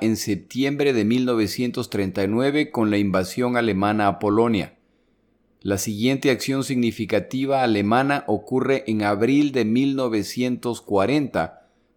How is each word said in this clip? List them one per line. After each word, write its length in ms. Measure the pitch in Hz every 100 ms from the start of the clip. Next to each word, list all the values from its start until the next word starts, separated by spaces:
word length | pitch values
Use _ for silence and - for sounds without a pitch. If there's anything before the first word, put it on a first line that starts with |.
en 160 | 110 107
septiembre 760 | 113 92 - 123 135 143 143
de 140 | 120 107
mil 180 | 123
novecientos 640 | 127 113 101 - 123 127 113
treinta 340 | 104 95 101
y 60 | 98
nueve 420 | 110 139 147 151
con 200 | - 107
la 80 | 101
invasión 580 | 104 92 90 - 123 123
alemana 500 | 113 98 101 107 101
a 120 | 95
Polonia. 580 | 104 104 117 104 76 _ _ _ _ _ _ _ _ _
La 160 | 98 98
siguiente 520 | 113 104 123 135 143
acción 320 | 117 - 135
significativa 1000 | 127 123 117 110 98 107 - 131 135 135
alemana 640 | 123 104 104 120 139 143 -
ocurre 580 | 104 - 127 127 135 -
en 140 | 107
abril 500 | 101 101 117 143 147
de 120 | 127
mil 320 | 107 120 139 135
novecientos 840 | 127 110 92 123 127 123 123 110
cuarenta 880 | - 98 101 147 135 90 80 - _ _ _